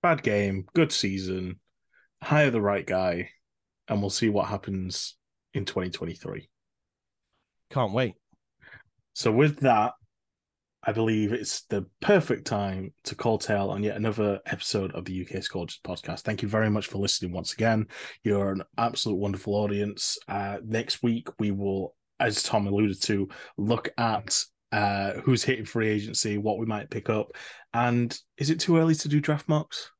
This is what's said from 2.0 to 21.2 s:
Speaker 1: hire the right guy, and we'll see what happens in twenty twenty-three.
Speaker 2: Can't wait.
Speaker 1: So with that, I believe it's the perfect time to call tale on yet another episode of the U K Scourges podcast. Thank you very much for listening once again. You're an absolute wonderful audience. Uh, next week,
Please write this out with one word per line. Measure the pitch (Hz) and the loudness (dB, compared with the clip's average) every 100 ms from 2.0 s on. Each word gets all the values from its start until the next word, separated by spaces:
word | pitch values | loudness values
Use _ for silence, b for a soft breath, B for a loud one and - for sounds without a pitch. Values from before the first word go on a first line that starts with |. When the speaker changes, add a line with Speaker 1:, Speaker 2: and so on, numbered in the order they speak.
| b _ | b _
Speaker 1:
hire | - 151 143 | 2 4 6
the | 117 | 4
right | 101 101 87 | 2 0 0
guy, | 92 92 87 90 _ _ _ _ _ - | 0 2 0 -4 _ _ _ _ _ -4
and | 104 | -2
we'll | 101 | 0
see | - 113 | 2 2
what | 101 95 | 2 0
happens | 101 - 95 95 92 - - _ _ _ | -2 -4 -4 -4 -6 -8 -12 _ _ _
in | - 98 | -6 -4
twenty | - 90 | -4 -4
twenty-three. | 85 85 82 - - - _ _ _ _ _ _ _ _ _ _ _ _ | -6 -8 -8 -10 -12 -14 _ _ _ _ _ _ _ _ _ _ _ _
Speaker 2:
Can't | 139 113 | -2 0
wait. | 107 123 - _ _ _ _ B B B _ _ | 0 -2 -4 _ _ _ _ B B B _ _
Speaker 1:
So | - 117 | -2 2
with | 110 151 147 | 6 4 4
that, | 135 113 110 - _ _ _ _ _ _ _ _ | 4 4 4 -2 _ _ _ _ _ _ _ _
I | - | -2
believe | 107 113 110 104 | 2 2 4 2
it's | 113 101 - | 0 -4 -8
the | - 104 92 _ | -4 -4 -4 _
perfect | - 202 151 117 - | 4 4 4 -2 0
time | 107 101 95 95 _ - | -2 -2 -4 -8 _ -12
to | - | -2
call | 120 110 | 0 0
tale | - 101 98 | 2 0 2
on | 98 | 0
yet | 104 104 | -2 0
another | 110 107 104 98 - | -2 2 0 0 -4
episode | - - 107 95 | -6 -2 -2 -2
of | - 90 | -6 -6
the | |
U | 92 90 | -8 -6
K | 95 | -6
Scourges | - 95 85 - | -6 -6 -8 -10
podcast. | - 90 - 82 | -10 -10 -8 -8
Thank | - 107 | -4 -4
you | 107 | 0
very | 107 110 | 2 2
much | 104 104 | 2 -2
for | 98 | -4
listening | 98 - 92 | -2 0 -2
once | 87 80 | -6 -8
again. | - 113 110 107 B B B | 0 2 2 0 B B B
You're | 110 101 98 | 0 0 0
an | 95 - - | -2 -6 -2
absolute | 117 123 113 95 | 0 0 -2 0
wonderful | 101 95 - 104 | -2 -4 -2 0
audience. | 104 101 104 101 - - - | 0 0 -2 -2 -4 -4 -6
Uh, | 101 98 101 | -6 -4 -6
next | 117 113 117 - | -4 -4 -2 -2
week, | 120 117 | 0 0